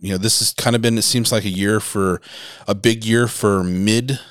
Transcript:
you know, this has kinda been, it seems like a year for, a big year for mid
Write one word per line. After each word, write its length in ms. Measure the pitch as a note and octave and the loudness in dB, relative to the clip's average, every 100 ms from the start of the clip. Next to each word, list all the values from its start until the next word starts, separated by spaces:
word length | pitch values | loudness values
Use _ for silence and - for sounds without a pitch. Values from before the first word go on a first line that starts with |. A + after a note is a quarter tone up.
you 120 | F#2+ | -6
know, 40 | F#2+ | -2
this 200 | A2 - | 0 0
has 140 | - | 0
kinda 260 | - B2 A#2 | -2 0 2
been, 180 | A#2 A2+ | 2 0
it 60 | |
seems 300 | - B2 A2+ | 0 0 0
like 120 | A2 | 0
a 60 | G2 | -2
year 300 | F#2 G2+ G#2+ | -2 0 0
for, 420 | - G#2 F#2+ F2 - - - - - | -2 -2 0 -2 -6 -20 -18 -12 -6
a 60 | |
big 300 | G2+ A#2 A2+ | 0 0 0
year 220 | A2 A#2 A#2+ | 2 2 2
for 380 | - G#2 G2 | 0 0 2
mid 560 | F2+ F#2 G2+ A2+ B2+ C#3 - | 0 0 2 2 0 -6 -8